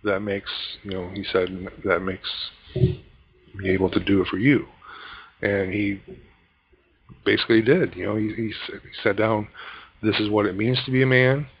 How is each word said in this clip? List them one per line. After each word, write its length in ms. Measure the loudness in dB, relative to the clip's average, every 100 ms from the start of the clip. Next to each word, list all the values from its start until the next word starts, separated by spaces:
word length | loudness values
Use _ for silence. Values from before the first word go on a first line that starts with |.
that 180 | 0 -2
makes, 280 | -2 -4 -6 -12 -12 -14
you 80 | -10
know, 180 | -8 -8
he 100 | -8
said, 460 | -2 0 0 -4 -10 -8
"that 180 | 0 0
makes 280 | 0 -6 -8 -10 -12 -16 -10
me 960 | 2 2 2 -12 _ _ _ _ -6 0
able 200 | 2 2
to 80 | 0
do 220 | 2 0
it 40 | 2
for 100 | 2
you." 280 | 4 2 0 -18 -20 -18 -18 -20 -20 _
And 280 | -2 0 -2
he 300 | -2 -2 -4 -10 -20 -20 _ _ _ _ _ _ _ _ -4 0
basically 360 | 0 4 4
did, 340 | 4 2 2 -4
you 100 | -4
know, 100 | -2
he, 180 | -2
he 160 | -4 -6
s-, 220 | -6 -12 -14
he 80 | -16 -4
sat 120 | -2 2
down, 320 | 2 0 -4 -12 -18 -18 -20 _
"This 180 | 0 0
is 100 | 2
what 160 | 2 2
it 100 | 0
means 280 | 0 0 0
to 60 |
be 100 | 2
a 20 | 4
man 400 | 6 4 2 -2 _